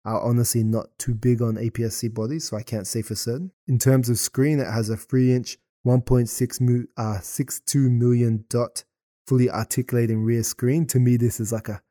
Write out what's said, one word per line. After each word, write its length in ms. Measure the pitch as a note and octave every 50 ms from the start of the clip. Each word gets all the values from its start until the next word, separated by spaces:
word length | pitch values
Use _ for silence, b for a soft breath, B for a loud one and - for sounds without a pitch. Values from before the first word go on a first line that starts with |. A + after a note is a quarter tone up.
| _
are 160 | G#2+ A2 -
honestly 420 | - A#2+ A#2+ A#2+ A#2 - - A#2+ A2
not 340 | A2 A2+ A2+ - - _
too 160 | - - - A#2
big 300 | G#2+ - B2 B2 A2+ A#2+
on 160 | A#2 A2 G#2+
A 100 | A2+ A2+
P 140 | - - A#2
S 140 | A2 -
C 100 | - -
bodies, 400 | A2+ A2 A2 A2 A#2 D3 D#3+ D#3
so 100 | - A2
I 60 | G#2 G#2+
can't 240 | - A#2 G#2+ F#2
say 160 | - - A2+ G#2+
for 100 | - G#2+
certain. 380 | - - A#2 A#2 C#3+ F3+ F#3+ - _ _
In 100 | - C3
terms 320 | A#2+ - C3+ C3 C3 B2 A#2
of 80 | A#2+
screen, 420 | A2 - - - - C3+ D3+ D#3 C#3+
it 60 | C3
has 240 | E2 G#2+ A#2 A2 G#2+
a 80 | A2+
three 340 | G#2+ - - C3 C3 B2+ B2+
inch, 280 | B2+ B2+ A#2 - - - _ _ _ _ _
one 180 | B2 B2+ B2+
point 260 | A#2+ - B2+ B2 A#2+
six 320 | A2+ - - B2+ A#2+ - -
mu-, 280 | B2 B2 A#2+ B2 A#2+ - _
uh, 220 | - A2+ G#2+ G#2+ F#2+
six 400 | - - - - C3 - - -
two 320 | - - - C#3+ C3+ B2+
million 540 | B2 A#2 A#2+ B2 B2 A#2+ A#2+ A#2 A2+ G#2+ G#2+ _
dot 340 | - A#2+ A#2+ - - - - _ _ _ _ _ _ _ _
fully 200 | - C3+ B2+ B2
articulating 760 | B2 - G#2+ A2+ - - C3 B2 - - A#2+ A#2 A2+ A2 A2 A2
rear 180 | A2+ A#2+ A#2
screen. 460 | A2 - - - B2+ B2 C#3 E3 E3
To 120 | - - B2+
me, 180 | B2 B2 B2
this 220 | A#2 A#2+ A#2 - -
is, 120 | A2+ G2+
like, 180 | A2 A2 - -
a 140 | G#2+ - - _